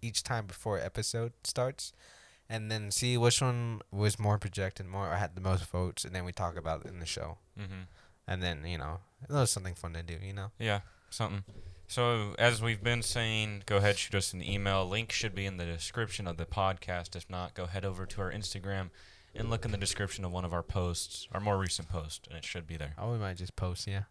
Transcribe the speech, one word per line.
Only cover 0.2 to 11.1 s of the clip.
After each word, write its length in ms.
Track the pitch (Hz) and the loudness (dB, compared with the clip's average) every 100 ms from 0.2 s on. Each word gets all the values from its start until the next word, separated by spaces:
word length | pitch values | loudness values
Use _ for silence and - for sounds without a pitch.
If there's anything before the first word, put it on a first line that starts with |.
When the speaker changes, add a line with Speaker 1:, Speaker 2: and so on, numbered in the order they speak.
Speaker 1:
time 240 | - 120 98 | 0 -2 -2
before 320 | 92 - 98 | -6 -2 0
episode 540 | 92 - 107 117 117 - | -2 -2 -2 -2 -4 -4
starts, 480 | - - 127 135 - - - - - - _ | -6 0 -2 -2 -10 -12 -20 -20 -20 -20 _
and 240 | 113 107 | -6 -2
then 180 | 110 104 | -2 0
see 280 | - 123 123 | 0 4 6
which 240 | 120 - | 6 6
one 400 | 131 120 117 113 - | 4 2 0 -4 -6
was 260 | 101 104 - | 4 4 6
more 220 | 104 104 | 4 4
projected, 460 | 101 87 95 - 95 | 2 -2 -2 -2 -6
more, 240 | 95 95 | -2 0
or 60 | 85 | 2
had 180 | 95 90 | 0 0
the 60 | |
most 240 | 92 92 85 | 4 4 2
votes, 400 | 90 90 - - | 0 0 -2 -4
and 100 | 92 | -4
then 80 | |
we 80 | 90 | -4
talk 240 | 87 90 85 | -2 -2 -2
about 300 | 80 78 - | -2 -2 -4
it 20 | |
in 120 | 90 | -8
the 60 | 80 | -6
show. 320 | - 76 85 - - | -4 -4 -8 -14 -12
Speaker 2:
Mm-hmm. 220 | 101 95 92 - - - - | -10 -8 -12 -16 -20 -16 -4
Speaker 1:
And 140 | 92 | 0
then, 240 | 90 80 76 | 0 -2 -2
you 120 | 87 | -4
know, 240 | 69 85 - _ - | -2 -6 -8 _ -2
that 80 | 143 | 4
was 100 | 127 | 4
something 240 | - 92 87 | 2 -2 -6
fun 160 | 90 | -6
to 100 | 82 | -6
do, 140 | 85 82 95 | -6 -6 -6
you 60 | |
know? 180 | 98 98 - | -6 -8 -4
Speaker 2:
Yeah, 240 | 113 101 - - _ | 0 0 0 -18 _